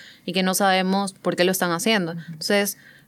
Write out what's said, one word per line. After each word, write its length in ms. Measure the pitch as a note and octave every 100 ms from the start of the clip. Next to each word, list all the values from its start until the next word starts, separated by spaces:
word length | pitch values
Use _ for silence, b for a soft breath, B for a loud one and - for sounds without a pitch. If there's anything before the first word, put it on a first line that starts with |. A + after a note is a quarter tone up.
| B B -
y 60 |
que 120 | F3+
no 100 | F#3
sabemos 580 | F#3 G3+ F#3 F#3 F#3+ G3
por 220 | G3 F#3 E3+
qué 80 |
lo 80 | F3
están 200 | F#3 F3+
haciendo. 420 | E3+ A3 A3 E3+
Entonces, 640 | E3+ E3 D#3+ - G3+ G3+ - b b